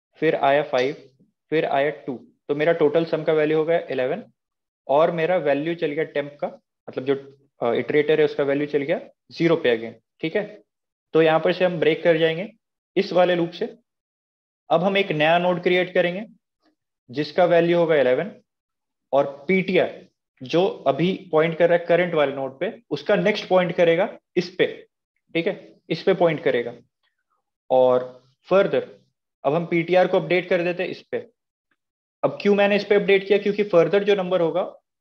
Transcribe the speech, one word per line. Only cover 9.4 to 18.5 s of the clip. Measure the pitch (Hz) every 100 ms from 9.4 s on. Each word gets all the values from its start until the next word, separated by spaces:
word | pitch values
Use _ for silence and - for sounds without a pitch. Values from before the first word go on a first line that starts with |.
| 165 160
पे | 123 113
again, | 113 113 _ _
ठीक | 160 208
है। | 208 - _ _ _ _ _
तो | 160
यहाँ | 160 160
पर | 175
से | 175
हम | 185 175
break | 151 160
कर | 175 160
जाएंगे | 165 160 208 - _ _ _ -
इस | 196
वाले | 170 180
loop | 175 170
से। | - 233 - _ _ _ _ _ _ _ _ -
अब | 160
हम | 185 196
एक | 196
नया | 151 151 175
node | 180 180
create | 180 180 180
करेंगे | 190 175 175 226 _ _ _ _ _ _ _ -
जिसका | 123 151 -
value | 180 170 170 170
होगा | 160 156
इलेवन, | 127 131 202 - _